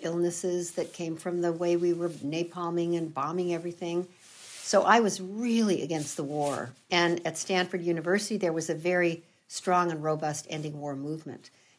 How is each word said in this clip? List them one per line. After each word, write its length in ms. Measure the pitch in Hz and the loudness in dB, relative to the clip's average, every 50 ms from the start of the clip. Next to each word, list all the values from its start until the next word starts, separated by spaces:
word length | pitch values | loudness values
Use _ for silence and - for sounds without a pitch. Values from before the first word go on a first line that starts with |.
| - | -4
illnesses 720 | 165 170 170 175 175 170 - - 185 175 180 175 170 - | -2 0 2 2 0 0 0 -2 -2 0 -2 -2 -4 -4
that 200 | - 165 - - | -4 -4 -4 -4
came 240 | - 170 165 165 | -6 -6 -6 -6
from 240 | 160 - 180 175 175 | -6 -4 -4 -2 0
the 100 | 175 170 | 0 0
way 240 | 165 165 180 175 175 | 0 2 2 2 2
we 180 | 175 175 175 170 | 4 4 2 2
were 160 | 170 170 175 | 2 0 -4
napalming 880 | 160 - 139 139 160 165 170 170 - 180 175 170 170 175 170 170 170 | -4 -4 -4 -2 -2 -2 -2 -2 -4 -4 -4 -2 0 0 2 2 2
and 160 | 170 165 156 | 0 0 -2
bombing 440 | 151 131 139 151 165 180 180 175 170 | -2 -2 -2 -2 0 0 0 0 0
everything. 520 | 165 170 175 170 - 180 170 170 175 185 - - - - - - - - - - - | -2 -2 -6 -8 -6 -4 -2 -2 -2 -2 -4 -8 -20 -20 -20 -20 -20 -18 -16 -16 -10
So 200 | - - 214 196 | -2 4 4 6
I 180 | - - 214 233 | 6 8 6 6
was 220 | 233 196 185 - | 6 4 0 -2
really 640 | 185 185 202 220 240 240 226 226 220 208 180 - - | -6 -8 -6 -4 0 2 2 4 4 4 2 0 0
against 340 | 165 165 156 147 127 - | -2 -2 -2 -4 -4 -6
the 60 | - 151 | -6 -6
war. 480 | 139 147 151 147 143 135 - - 127 - - _ - | -4 -2 -2 0 0 -2 -2 -6 -8 -10 -14 _ 0
And 320 | 185 175 175 170 175 170 - | 2 4 4 4 2 0 -2
at 140 | 165 156 | -4 -4
Stanford 460 | - - - 190 180 180 180 - 180 170 | -4 -4 0 0 0 0 0 -2 -2 0
University, 540 | 175 170 165 156 175 190 208 208 - 226 | 0 0 0 2 2 2 2 2 0 -2
there 140 | 196 185 170 | 0 2 2
was 160 | 160 160 151 | 0 0 -2
a 60 | - 160 | -2 -4
very 480 | 156 156 180 180 175 175 170 165 170 - _ _ _ _ | 0 0 2 4 4 4 2 2 -2 -8 _ _ _ _
strong 440 | - - - - 190 180 180 175 170 | -12 -10 -4 0 2 4 4 4 2
and 120 | 165 151 151 | 0 0 0
robust 440 | 156 156 151 156 151 147 151 - - | 0 0 0 0 -2 -2 -4 -6 -6
ending 300 | 165 156 151 151 147 147 | -6 -6 -6 -6 -6 -6
war 160 | 143 147 139 | -6 -6 -6
movement. 560 | 135 139 147 156 160 - 143 120 - - - _ _ _ _ _ | -4 -4 -6 -6 -6 -8 -10 -12 -12 -16 -20 _ _ _ _ _